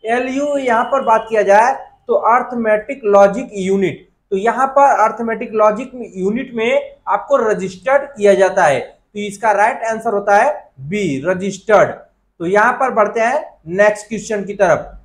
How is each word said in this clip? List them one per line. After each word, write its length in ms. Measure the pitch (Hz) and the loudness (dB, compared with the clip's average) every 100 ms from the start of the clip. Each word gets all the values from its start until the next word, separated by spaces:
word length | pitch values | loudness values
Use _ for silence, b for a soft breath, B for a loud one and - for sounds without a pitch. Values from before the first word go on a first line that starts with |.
एलयू 520 | 214 240 262 262 294 285 | -2 -2 -2 -4 -2 -2
यहाँ 260 | 262 226 | 0 0
पर 180 | 240 269 | 0 -2
बात 220 | 220 220 214 | 2 0 0
किया 140 | 226 | -2
जाए 280 | 196 202 240 277 - _ - | 4 4 4 0 -10 _ -4
तो 60 | |
अरिथमेटिक 840 | 226 208 240 247 240 220 214 214 277 208 | 0 2 0 0 -4 0 0 -2 -6 2
लॉजिक 420 | 202 196 196 269 | 6 4 2 -8
यूनिट, 520 | 208 185 196 185 123 _ _ _ | -6 -2 0 -2 -4 _ _ _
तो 40 | 196 | -2
यहाँ 300 | 214 226 269 | -2 0 0
पर 320 | 269 277 214 | 4 4 4
अरिथमेटिक 520 | 220 226 233 220 240 | 0 0 -6 -6 -6
लॉजिक 380 | 214 214 202 262 254 214 190 | 2 2 2 -8 -12 -14 -6
यूनिट 340 | 185 233 254 | -4 -4 -6
में 420 | 233 226 277 277 - - | -4 -2 -2 -4 -14 -4
आपको 280 | 202 - 277 | -4 0 0
रजिस्टर्ड 680 | 220 185 185 - 254 277 269 | 0 -2 -6 -8 -2 -2 -2
किया 260 | 220 202 | 0 4
जाता 300 | 196 190 185 | 4 4 4
है, 160 | 165 131 | 2 2
तो 400 | - - _ 208 | -4 -16 _ -10
इसका 320 | 208 202 226 | -10 -4 0
right 320 | 202 214 269 | 2 2 0
answer 300 | 226 220 233 | -6 -4 -2
होता 220 | 202 202 202 | -2 2 2
है 160 | 262 294 - _ | 2 -2 -12 _
बी, 420 | 135 208 185 135 | -8 -4 -2 -4
रजिस्टर्ड। 680 | 151 185 196 190 - 202 - | -4 -4 -6 -8 2 4 4
तो 560 | - - _ _ _ 170 | -2 -18 _ _ _ 0
यहाँ 260 | 202 226 | 2 2
पर 160 | 247 262 | 0 -2
बढ़ते 280 | 240 254 226 | 0 0 0
हैं 240 | 226 294 320 _ 160 | -2 -2 -6 _ -8
next 400 | 180 208 208 - | 2 2 2 -8
question 360 | 214 - 208 | -10 -6 -6
की 100 | 190 | -6
तरफ। 400 | 202 185 - - - | -2 2 2 -2 -18